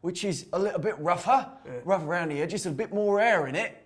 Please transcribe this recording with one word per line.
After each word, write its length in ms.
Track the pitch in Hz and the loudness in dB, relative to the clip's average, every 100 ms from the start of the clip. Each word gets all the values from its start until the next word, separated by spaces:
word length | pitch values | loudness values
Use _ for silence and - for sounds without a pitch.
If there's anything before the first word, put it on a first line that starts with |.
which 240 | 170 180 | -4 -4
is 220 | 202 170 - | -2 -4 -2
a 60 | 175 | -2
little 200 | 202 185 | 0 0
bit 180 | 175 147 | -2 -2
rougher, 520 | 151 175 - 262 - - | 0 0 4 2 2 -14
Yeah. 80 | - 131 | -12 -10
rough 200 | 170 190 | 0 0
around 240 | 151 175 165 | 2 -2 0
the 100 | 143 | -2
edges, 260 | 165 202 180 | -2 -2 -4
a 40 | |
bit 220 | 139 220 | -4 -2
more 280 | 202 208 202 | 0 2 4
air 260 | 226 196 135 | 4 4 2
in 80 | |
it. 220 | 147 226 - | -2 -4 -8